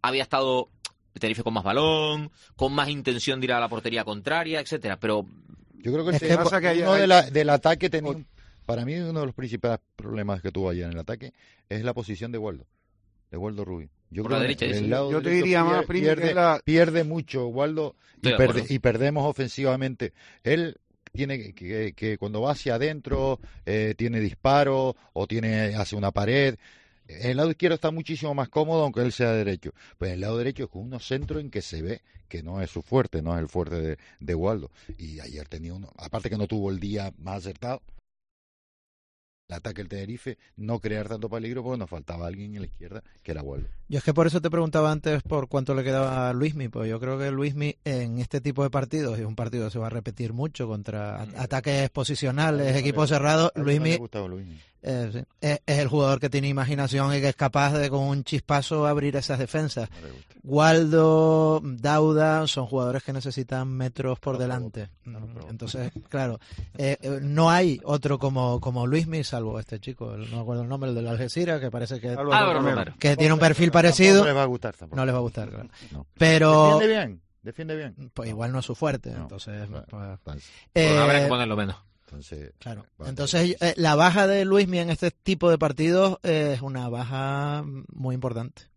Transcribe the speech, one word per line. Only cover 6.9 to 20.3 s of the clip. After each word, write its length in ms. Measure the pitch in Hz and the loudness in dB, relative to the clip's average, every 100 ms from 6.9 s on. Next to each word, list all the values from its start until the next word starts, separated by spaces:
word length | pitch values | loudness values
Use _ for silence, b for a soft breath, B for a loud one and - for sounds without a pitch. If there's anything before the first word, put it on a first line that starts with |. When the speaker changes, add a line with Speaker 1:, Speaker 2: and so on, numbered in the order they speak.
Speaker 4:
hay 80 | 196 | 4
Speaker 2:
de 60 | 196 | 8
la, 160 | 180 | 8
del 260 | 139 139 151 | 8 2 4
ataque 400 | 143 160 160 175 | 4 4 2 0
tenía 220 | 160 151 | -2 -4
un, 140 | 156 147 - b b - | -8 -10 -20 b b -6
para 200 | 117 120 | -4 -4
mí 100 | 165 | -4
uno 220 | 170 160 | -4 -4
de 40 | 143 | -4
los 100 | 123 | -6
principales 440 | 127 113 120 113 _ - | -8 -2 -2 -2 _ -16
problemas 460 | 104 110 104 95 | -10 -6 -4 -4
que 100 | 98 | -4
tuvo 180 | 92 95 | -4 -4
ayer 160 | 87 85 | -4 -6
en 80 | |
el 60 | 85 | -8
ataque 340 | 80 113 131 _ b b b | -8 -10 -12 _ b b b
es 160 | 107 | -6
la 100 | 117 120 | -4 -6
posición 360 | 104 98 113 | -6 -8 -8
de 60 | 120 | -6
Waldo, 280 | 107 78 62 _ _ _ _ _ _ | -8 -10 -16 _ _ _ _ _ _
de 60 | - | -8
Waldo 280 | 101 101 95 | -8 -6 -8
Rubio. 240 | 90 73 _ _ | -8 -12 _ _
Yo 140 | 85 | -8
Speaker 1:
Por 80 | 107 | -2
Speaker 2:
creo 80 | 135 | -2
Speaker 1:
la 60 | 120 | -2
Speaker 2:
que 80 | 143 | -2
Speaker 1:
derecha, 100 | - 101 | -2 -2
Speaker 2:
el 60 | 107 | 0
Speaker 1:
sí. 20 | |
Speaker 2:
lado 220 | 123 139 | 0 0
Speaker 4:
Yo 100 | 151 | -2
te 40 | 165 | 0
Speaker 2:
derecho 120 | 175 | 2
Speaker 4:
diría 200 | 175 175 170 | 4 4 4
más, 60 | - 160 | 2 0
Speaker 2:
pierde, 20 | |
Speaker 4:
Primi, 120 | 175 151 | 0 2
que 80 | 156 | 2
Speaker 2:
pierde, 140 | 165 | 2
Speaker 4:
es 60 | 180 | 4
la 260 | 170 156 | 4 4
Speaker 2:
pierde 400 | - 160 170 160 | 4 6 6 4
mucho 440 | 156 165 - 135 123 | -2 -4 -6 -6 -4
Waldo 480 | 120 147 156 147 - | -2 -2 -2 -6 -8
y 160 | _ _ | _ _
Speaker 1:
Estoy 160 | 127 | 0
de 60 | 113 | 4
Speaker 2:
perde-, 140 | 127 117 | 4 4
Speaker 1:
acuerdo. 120 | 120 | -2
Speaker 2:
y 60 | 135 | 0
perdemos 460 | 127 113 139 147 143 | 2 2 0 0 -2
ofensivamente. 840 | 143 127 - 135 131 135 123 117 b b | -2 -6 -2 0 0 -2 -4 -8 b b